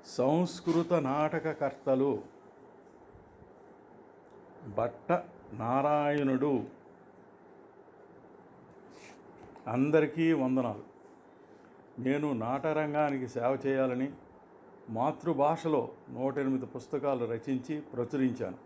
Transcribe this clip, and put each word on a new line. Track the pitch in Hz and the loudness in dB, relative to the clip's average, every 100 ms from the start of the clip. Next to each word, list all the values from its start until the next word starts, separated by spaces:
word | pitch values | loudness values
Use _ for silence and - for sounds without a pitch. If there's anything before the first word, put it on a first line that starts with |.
| - | -12
సంస్కృత | - 127 160 175 - - 165 170 | 0 2 4 0 -2 0 0 2
నాటకకర్తలు | 175 135 143 151 160 156 147 139 131 - 131 139 107 - - - - - - - - - - - - - - - - - - - - - - - - 120 101 | 2 2 0 0 0 -4 -2 -4 -2 0 2 4 0 -6 -20 -20 -20 -20 -20 -20 -20 -20 -20 -20 -20 -20 -20 -20 -20 -20 -20 -20 -20 -20 -20 -20 -18 -8 -4
భట్ట | 120 - - 175 - - - | -4 -4 -2 -2 -2 -18 -18
నారాయణుడు. | 113 113 131 143 147 147 147 139 131 147 135 92 - - - - - - - - - - - - - - - - - - - - - - - - - - - - - - | -8 0 2 2 2 2 2 2 2 2 0 -2 -12 -20 -20 -20 -20 -20 -20 -20 -20 -20 -20 -20 -20 -20 -20 -20 -20 -20 -20 -20 -20 -20 -20 -20 -20 -20 -20 -20 -14 -4
అందరికీ | 120 139 156 151 151 165 | 0 4 4 4 2 2
వందనాలు. | 156 131 131 120 104 - - - - - - - - - - - - | 4 2 0 0 -6 -12 -20 -20 -20 -20 -20 -20 -20 -20 -20 -20 -6
నేను | 127 147 151 | 0 0 0
నాటరంగానికి | 123 113 135 160 156 151 147 147 139 127 | -2 -2 -2 0 0 0 2 2 0 -4
సేవ | 123 120 135 135 | -2 0 0 0
చేయాలని | 135 131 123 135 - - - - - - - - | 2 2 0 -4 -6 -20 -20 -20 -20 -20 -20 -8
మాతృభాషలో | 113 135 147 160 143 143 165 165 147 117 - - | -2 -2 0 -2 2 2 2 2 0 0 -8 -14
నూట | 123 131 135 | -4 -2 0
ఎనిమిది | 135 131 127 | 0 0 -2
పుస్తకాలు | 127 - 147 139 131 | -10 -6 -4 -2 -2
రచించి | 117 117 113 131 127 151 | -2 -4 -2 -4 -2 -8
ప్రచురించాను. | 147 120 120 143 131 113 101 92 | -6 -6 -4 2 0 0 -6 -8